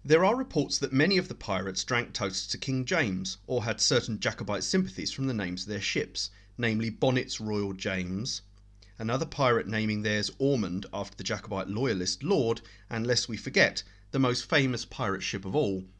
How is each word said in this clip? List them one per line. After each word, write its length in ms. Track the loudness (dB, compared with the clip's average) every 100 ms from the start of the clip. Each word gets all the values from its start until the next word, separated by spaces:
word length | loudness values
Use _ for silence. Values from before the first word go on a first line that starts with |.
There 220 | 6 6 6
are 100 | 4
reports 440 | 0 0 0 -2
that 120 | 0
many 260 | 4 4 4
of 100 | 0
the 80 | -8
pirates 480 | -2 -2 -2 -4
drank 300 | 0 -2 -2
toasts 340 | -4 -4 -4 -6
to 100 | -6
King 280 | -2 -2 0
James, 520 | 2 2 0 -4 -8 -2
or 180 | -2
had 160 | 0 0
certain 400 | 2 2 0 -2
Jacobite 440 | -2 -2 -4 -2
sympathies 480 | 0 0 0 -4 -6
from 160 | -2 -2
the 60 |
names 300 | -2 -2 -4
of 60 | -6
their 120 | -4
ships, 500 | -2 -2 -4 -6 -8 -10 -18 -4
namely 320 | 0 0 -2
Bonnet's 500 | 2 2 2 0 -6
Royal 340 | -2 -2 -2
James, 680 | -4 -2 -2 -2 -4 -4 -8 -12 -20 -20 -20 -20 -8
another 300 | -2 -2 -2
pirate 400 | 0 4 4 2
naming 340 | 0 0 0
theirs 300 | 2 0 0 0
Ormond 480 | 2 2 0 -2 -4
after 240 | -6 -8 -8
the 80 |
Jacobite 460 | -6 -6 -4 -4 -4
loyalist 540 | -2 0 0 -2 -4
lord, 380 | 0 2 2 0 -6 -20 -8
and 160 | -4 2
lest 240 | 0 0
we 80 | -6
forget, 460 | -2 4 4 2 -12 -20 -4
the 80 | 2
most 320 | 2 2 2
famous 360 | 2 2 0 -6
pirate 360 | -4 -2 -2
ship 240 | -2 -4 -2
of 100 | 0
all 280 | 2 0 -6